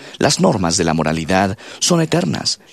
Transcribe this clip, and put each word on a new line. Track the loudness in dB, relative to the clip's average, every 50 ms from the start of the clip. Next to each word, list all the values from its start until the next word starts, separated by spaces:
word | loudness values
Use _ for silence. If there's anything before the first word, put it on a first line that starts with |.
| -18 -12 -4 0
Las | 0 2 2 4
normas | 2 2 2 2 0 0 0
de | 0 0
la | 0 0
moralidad | 0 0 0 0 -2 -2 0 2 2 2 0 -2 -6 -12 -16 -10 -4
son | 0 2 2 2
eternas | 2 2 0 0 0 0 -2 -2 -2 -4 -4 -6 -8 -18